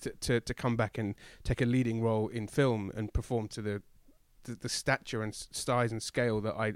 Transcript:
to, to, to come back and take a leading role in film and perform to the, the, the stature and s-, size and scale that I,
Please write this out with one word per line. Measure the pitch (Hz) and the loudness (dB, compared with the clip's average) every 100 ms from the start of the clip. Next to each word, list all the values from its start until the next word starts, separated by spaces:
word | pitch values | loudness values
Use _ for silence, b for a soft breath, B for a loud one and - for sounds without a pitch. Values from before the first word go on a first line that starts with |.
to, | 127 - | -10 -6
to, | - 120 | 2 2
to | - | 0
come | 123 127 117 | -2 0 2
back | 110 - | 0 0
and | 104 - B B | -4 -4 B B
take | - 127 | -2 2
a | 120 | 4
leading | 127 120 113 | 4 2 2
role | 113 110 107 | 2 2 0
in | 117 104 | -2 -2
film | - 135 110 98 | 2 4 2 -2
and | - 107 | -4 -2
perform | - - 120 107 | -2 0 -2 -2
to | - | -6
the, | 104 104 - - - - _ _ | -4 -4 -8 -20 -20 -20 _ _
the, | - | -12
the | 117 120 | -8 -6
stature | - - 135 - 117 | -2 0 0 0 -4
and | 107 | -4
s-, | - - | -6 -12
size | - - 123 117 | -6 0 2 2
and | 110 | -2
scale | - - 120 107 | -4 0 2 2
that | 107 | -2
I, | 101 107 | 0 -2